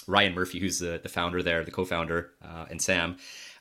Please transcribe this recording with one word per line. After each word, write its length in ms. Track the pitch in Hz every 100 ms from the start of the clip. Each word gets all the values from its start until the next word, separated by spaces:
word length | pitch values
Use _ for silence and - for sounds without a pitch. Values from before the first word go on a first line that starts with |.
| -
Ryan 260 | 98 101
Murphy, 260 | 87 90 87
who's 200 | 92 87
the, 200 | 85 85
the 60 | -
founder 340 | 87 87 90
there, 200 | 87 82 80
the 60 |
co-founder, 600 | - 92 85 82 85 82 _
uh, 240 | 80 82 80
and 120 | 85
Sam. 360 | - 90 85 87 - - - -